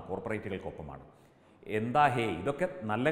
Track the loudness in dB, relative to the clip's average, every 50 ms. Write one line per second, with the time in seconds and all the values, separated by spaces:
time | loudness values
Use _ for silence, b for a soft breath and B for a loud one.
0 | -6 -6 -6 -4 -4 -4 -4 -4 -4 -4 -6 -6 -6 -8 -10 -10 -12 -12 -12 -14
1 | -16 -18 b b b b b b b b b b b -2 -2 0 0 2 4 6
2 | 6 6 6 4 2 2 0 0 -2 -2 0 0 -2 -2 -2 -4 -4 -2 0 2
3 | 2 4